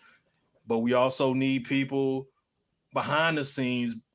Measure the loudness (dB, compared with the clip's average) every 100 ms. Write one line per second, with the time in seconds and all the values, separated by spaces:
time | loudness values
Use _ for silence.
0 | -20 _ _ _ _ _ -4 0 2 4
1 | 4 2 0 2 0 0 0 -2 0 -2
2 | -2 -2 -6 _ _ _ _ _ _ -6
3 | -2 2 2 0 -2 -2 -2 -2 -4 -6
4 | -14